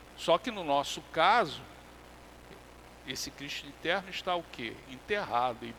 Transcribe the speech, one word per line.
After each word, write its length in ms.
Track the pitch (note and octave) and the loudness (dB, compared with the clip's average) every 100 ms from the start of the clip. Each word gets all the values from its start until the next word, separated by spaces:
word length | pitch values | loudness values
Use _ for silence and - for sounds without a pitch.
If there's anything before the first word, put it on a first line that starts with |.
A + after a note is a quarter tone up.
| - - | -20 -4
Só 220 | - E3+ | 4 4
que 120 | - | 2
no 140 | G#3 | -4
nosso 360 | D3+ C#3+ C#3 - - | 2 2 2 -4 -4
caso, 500 | D3+ E3 A#3 F3 A#2+ - - - - - - - - - - - - - - - | 4 6 6 4 -2 -12 -18 -20 -20 -20 -20 -20 -20 -20 -20 -20 -20 -20 -16 -10
esse 240 | C3 - | -8 -8
Cristo 360 | - C#3+ - D3 | -10 -10 -10 -10
interno 440 | C#3 D#3 F#3 F#3 | -6 -2 -2 -2
está 240 | F3+ - | -6 -2
o 80 | F3 E3 | -2 -4
quê? 220 | - A#2 G#2 - | -8 -8 -8 -14
Enterrado, 760 | C3 - G#3 F3 A#2 B2+ A2+ | -14 -4 -4 0 2 2 0
e 80 | A#2 | -8